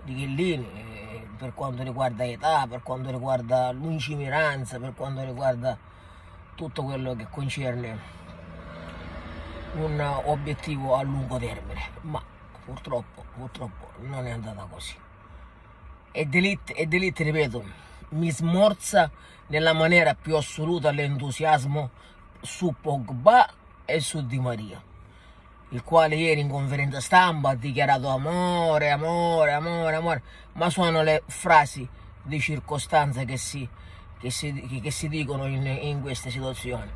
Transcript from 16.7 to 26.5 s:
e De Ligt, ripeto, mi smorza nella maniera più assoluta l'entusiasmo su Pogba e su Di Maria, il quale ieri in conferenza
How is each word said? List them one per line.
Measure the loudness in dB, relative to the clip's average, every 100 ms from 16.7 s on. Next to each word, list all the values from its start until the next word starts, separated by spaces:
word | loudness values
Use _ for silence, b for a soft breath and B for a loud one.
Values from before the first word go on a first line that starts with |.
| -4
e | 0
De | 2
Ligt, | 0 0
ripeto, | 0 2 0 -2 -10 -16 B B -8
mi | -2 0
smorza | 0 2 6 6 4 2 4 4 B B B B
nella | 2 4
maniera | 4 6 6 6
più | 2 2 0
assoluta | 0 -4 -2 2 2
l'entusiasmo | 2 0 -2 -4 -2 4 4 4 -2 -2 B B B B -16
su | -14 -2 -2 -2
Pogba | -2 -2 -2 6 10 10 8 2 -20 -20
e | -2 -2
su | 0 -4
Di | -4 -2
Maria, | -2 -2 -8 -14 -18 -20 -20 B B B B -20 -12
il | -10
quale | 4 6 8 4
ieri | 2 2
in |
conferenza | 2